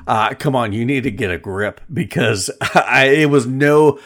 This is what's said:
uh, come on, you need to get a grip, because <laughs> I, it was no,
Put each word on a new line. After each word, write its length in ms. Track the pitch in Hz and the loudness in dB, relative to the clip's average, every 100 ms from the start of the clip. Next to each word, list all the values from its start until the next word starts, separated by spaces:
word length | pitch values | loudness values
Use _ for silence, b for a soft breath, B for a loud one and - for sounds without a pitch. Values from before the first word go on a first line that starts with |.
| B | B
uh, 280 | 113 107 | -2 -2
come 200 | 135 151 | -2 -4
on, 200 | 131 117 | -2 -2
you 100 | 104 | -4
need 200 | 117 139 | -2 -2
to 60 | 127 | -4
get 200 | 101 101 | -4 -6
a 80 | 85 | -6
grip, 420 | 104 95 104 - - | -8 -6 -6 -8 -10
because 600 | 147 104 135 120 104 - - | -8 -6 -2 -2 -2 -4 -8
<laughs> 40 | |
I, 460 | - 170 123 127 135 | -2 0 2 2 4
it 240 | 143 151 | 4 4
was 160 | 143 120 | 2 0
no, 520 | 131 143 147 156 139 | 0 2 4 4 2